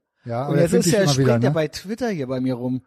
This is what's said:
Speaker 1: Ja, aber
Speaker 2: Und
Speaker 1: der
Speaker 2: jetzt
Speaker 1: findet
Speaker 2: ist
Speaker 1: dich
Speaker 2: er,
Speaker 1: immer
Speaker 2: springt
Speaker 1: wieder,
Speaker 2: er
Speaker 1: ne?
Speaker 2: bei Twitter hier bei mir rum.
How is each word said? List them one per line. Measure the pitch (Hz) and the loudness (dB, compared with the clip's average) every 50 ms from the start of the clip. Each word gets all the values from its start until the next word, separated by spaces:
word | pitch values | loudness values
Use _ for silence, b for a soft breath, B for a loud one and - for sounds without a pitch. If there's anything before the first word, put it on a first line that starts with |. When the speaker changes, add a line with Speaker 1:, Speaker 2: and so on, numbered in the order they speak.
| _ _ _ _ - | _ _ _ _ -12
Speaker 1:
Ja, | 123 113 120 135 | -8 -6 -6 -4
aber | 143 | 0
Speaker 2:
Und | 139 | 2
Speaker 1:
der | 139 170 | 2 2
Speaker 2:
jetzt | 165 | 2
Speaker 1:
findet | 196 233 - | 2 2 2
Speaker 2:
ist | 170 233 | 2 2
Speaker 1:
dich | |
Speaker 2:
er, | 208 - | 2 4
Speaker 1:
immer | 147 139 | 4 4
Speaker 2:
springt | 127 139 127 | 4 4 4
Speaker 1:
wieder, | 120 | 4
Speaker 2:
er | 117 | 4
Speaker 1:
ne? | 117 139 | 2 2
Speaker 2:
bei | 151 165 156 151 | 2 0 -2 -2
Twitter | - - - 185 226 226 254 233 | -4 -10 -12 -10 -8 -4 -4 -4
hier | 202 160 131 123 | -4 -4 -4 -6
bei | 131 131 | -4 -4
mir | 127 131 127 | -2 -2 -4
rum. | 117 123 127 127 127 - | -4 -4 -4 -4 -6 -8